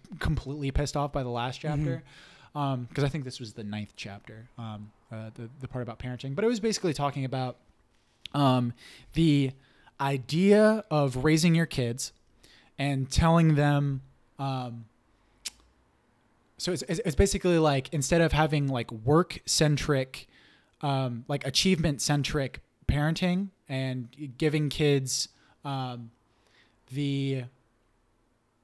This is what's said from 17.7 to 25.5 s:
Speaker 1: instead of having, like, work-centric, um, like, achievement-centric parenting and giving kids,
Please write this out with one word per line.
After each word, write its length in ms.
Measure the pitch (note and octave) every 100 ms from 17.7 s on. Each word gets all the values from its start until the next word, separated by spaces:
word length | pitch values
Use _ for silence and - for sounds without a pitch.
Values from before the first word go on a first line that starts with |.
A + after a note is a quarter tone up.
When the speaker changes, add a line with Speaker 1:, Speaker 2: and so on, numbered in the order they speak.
| C3+ C3
Speaker 1:
instead 280 | D#3+ C3+ E3+
of 100 | D#3+
having, 360 | D3 D#3 D3 C#3
like, 240 | B2+ A2
work-centric, 1400 | A2+ A#2 D#3 F#3 - - - D3+ C#3+ - C3+ C3+ - - _ _ _ _ _
um, 440 | C#3+ C#3 C3 A#2 B2+
like, 180 | C#3+ C3
achievement-centric 1160 | - F#3+ F3 E3 C#3 - D3 C3+ D3+ C3+ - - _ -
parenting 640 | C#3+ D3+ D#3+ F#3 F3+ G3 - -
and 640 | C3 C3 B2+ A#2 C#3+ D3 A#2+
giving 300 | D#3 D3+ D3
kids, 600 | - D3 C#3 C3 - - _ _